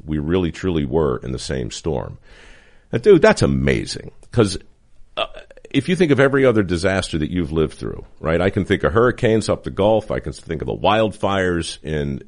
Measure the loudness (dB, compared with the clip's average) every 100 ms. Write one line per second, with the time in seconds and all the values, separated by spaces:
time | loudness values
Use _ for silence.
0 | -6 -4 0 0 0 -4 -2 -2 0 0
1 | 0 -2 -6 -8 -6 -6 -6 -8 -6 -6
2 | -6 -14 -20 -20 -20 -20 _ -20 _ -2
3 | 6 6 6 4 2 2 0 0 -4 -12
4 | -14 -20 -8 0 0 0 -12 _ _ -20
5 | -16 -8 -8 -10 -20 -20 -4 -4 0 0
6 | 2 4 4 4 4 4 2 0 0 0
7 | -2 -4 -2 -2 -2 0 0 -2 -10 -10
8 | -14 -8 -2 0 2 0 0 0 2 4
9 | 2 2 2 2 0 -2 -4 0 2 2
10 | 0 -6 -6 -12 -8 -8 -6 -2 0 2
11 | 0 -2 -2 0 0 -2 -4 -10 -6 -4
12 | -4 -6